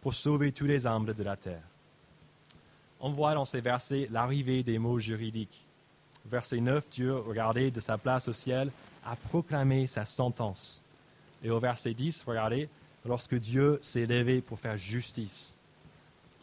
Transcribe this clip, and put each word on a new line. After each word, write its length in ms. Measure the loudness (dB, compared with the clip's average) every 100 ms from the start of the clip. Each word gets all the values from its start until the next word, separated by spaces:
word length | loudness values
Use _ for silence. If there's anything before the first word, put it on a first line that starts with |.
pour 120 | -4
sauver 380 | -2 2 2 2
tous 160 | 0 2
les 180 | 2 2
humbles 300 | 0 0 -2
de 80 |
la 120 | -4 -6
terre. 280 | -8 -10 -12 -20 -20 -20 -20 -20 -20 -20 -20 -20 -20 -20 -20 -8
On 100 | -4
voit 240 | 2 2
dans 100 | 2
ces 160 | 0 0
versets 480 | 2 0 2 -2 0
l'arrivée 500 | 0 2 2 2 2
des 160 | 2 2
mots 220 | 2 0
juridiques. 680 | 0 -4 -4 -6 -8 -12 -20 -20 -20 -20 -20 -20 -4
Verset 320 | -4 -2 0
neuf, 280 | 2 2 0
Dieu, 260 | -2 0 0
regardez, 540 | -2 0 2 4 2
de 80 | 0
sa 180 | -2 -2
place 300 | 2 0 0
au 60 |
ciel, 360 | -4 -2 0 0 -4 -20 -16
a 120 | -12 -10
proclamé 720 | -2 -2 0 2 4 4 2
sa 180 | -2 -4
sentence. 800 | 0 0 0 -4 -4 -10 -14 -18 -20 -20 -20 -20 -10
Et 60 | -2
au 100 | 0
verset 360 | 2 0 -2 -2
dix, 260 | -2 -4
regardez, 480 | -4 -2 0 0 -4 -10 -20 -14
lorsque 320 | -4 -4 0 -2
Dieu 440 | 0 4 4 4
s'est 240 | 0 0 2
levé 360 | 4 4 2
pour 180 | 0 -8
faire 180 | -6 -6
justice. 800 | -4 -4 -4 -6 -8 -8 -12 -16 -20 -20 -20 -20 -20 -20 -20 -8